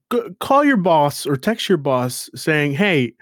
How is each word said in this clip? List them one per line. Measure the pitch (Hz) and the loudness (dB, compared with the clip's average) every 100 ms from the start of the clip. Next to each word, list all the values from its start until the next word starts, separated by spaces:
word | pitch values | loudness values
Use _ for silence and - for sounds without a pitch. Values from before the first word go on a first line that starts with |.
| - | -6
G-, | 240 233 180 | -4 -4 -8
call | - 269 | 0 2
your | 294 254 | 4 2
boss | 180 160 143 - - | 2 2 2 -2 -4
or | 135 | -4
text | - 233 - | -2 -2 0
your | 180 | 0
boss | 139 131 127 - - | 2 0 -2 -6 -12
saying, | 127 - 151 147 | -8 -2 0 0
"Hey, | 139 202 160 123 - | 0 2 2 0 -4